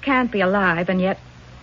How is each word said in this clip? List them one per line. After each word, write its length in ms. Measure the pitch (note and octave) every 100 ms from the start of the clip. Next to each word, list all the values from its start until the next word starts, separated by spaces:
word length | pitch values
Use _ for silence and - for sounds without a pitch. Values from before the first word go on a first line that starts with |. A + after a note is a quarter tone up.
can't 300 | - C4 B3
be 100 | G#3
alive, 480 | F#3 G3+ F#3 E3 F3+
and 100 | F#3+
yet, 180 | F#3 - - - - -